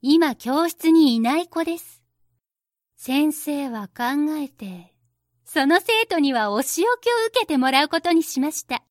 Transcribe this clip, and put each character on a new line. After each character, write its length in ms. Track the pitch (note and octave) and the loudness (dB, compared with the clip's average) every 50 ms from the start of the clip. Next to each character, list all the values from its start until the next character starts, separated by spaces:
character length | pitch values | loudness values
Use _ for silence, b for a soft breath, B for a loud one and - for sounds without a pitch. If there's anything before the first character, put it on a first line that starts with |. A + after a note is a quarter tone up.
今 340 | - C4 D4+ E4 E4+ D4 A#3 | 4 4 4 4 4 2 0
教 320 | _ - A#3 C4 D4+ E4 E4+ | _ -6 -2 -2 0 0 -2
室 220 | D#4+ _ - D#4+ | -4 _ 2 4
に 260 | E4 E4 D#4 C4+ A#3 | 6 6 6 6 4
い 40 | A3+ | 2
な 180 | A3+ A#3 C#4 E4 | 0 0 0 -2
い 100 | F4 E4+ | -2 -4
子 160 | - E4 E4 | -6 -6 -4
で 140 | E4 E4+ E4+ | -4 -6 -10
す。 240 | - - - _ _ _ _ _ _ _ _ _ _ _ _ _ _ _ _ _ _ _ _ | -12 -20 -20 _ _ _ _ _ _ _ _ _ _ _ _ _ _ _ _ _ _ _ _
先 360 | _ - - C4 C#4 D4+ D#4 | _ -8 -2 0 0 0 0
生 380 | D4 - - D4 D4 C#4+ C#4+ C4 | -2 -4 -6 -6 -6 -4 -6 -6
は 180 | A#3 A3 G#3 F#3 | -8 -10 -10 -12
考 420 | _ - A#3+ A#3+ C4+ C#4+ D4 D4+ D#4 D4+ | _ -6 -4 -2 0 0 -2 -2 -2 -4
え 100 | C#4+ C4 | -8 -10
て、 460 | _ _ G#3+ F#3+ F#3 F3 E3+ _ _ _ _ _ _ _ _ _ _ _ _ | _ _ -14 -14 -14 -14 -18 _ _ _ _ _ _ _ _ _ _ _ _
そ 220 | - - D#4+ C4+ | -6 -2 0 2
の 140 | C#4 E4 F#4 | 4 2 2
生 260 | G4 - A4+ A4 A4+ | 2 2 0 0 0
徒 140 | A4+ G4 E4 | 0 0 0
に 120 | C#4+ C#4 | 0 0
は 200 | C4 A#3 G#3+ G#3 | 0 0 -2 -2
お 100 | G3+ A3 | -2 -2
仕 240 | C4+ - - D#4+ F4 | -2 -4 -2 -2 0
置 140 | A#4 B4 A#4+ | 0 -2 -2
き 80 | - A#4 | -2 -2
を 180 | A#4+ A#4 A4+ A4+ | 0 0 -2 0
受 120 | - B4+ | 0 -2
け 60 | G#4+ | -2
て 120 | - D#4 C4 | 0 0 0
も 140 | B3+ C4 | 0 2
ら 100 | C4 C4+ | 2 2
う 60 | D4 D4+ | 0 0
こ 120 | - E4 | -2 -4
と 120 | D#4 F4 | 0 2
に 100 | E4+ E4 | 2 2
し 180 | D#4+ - - C4 | 0 0 -4 -4
ま 120 | C4 D4+ | -4 -4
し 140 | D#4+ - - | -6 -8 -10
た。 180 | _ B3+ A3+ _ _ | _ -10 -10 _ _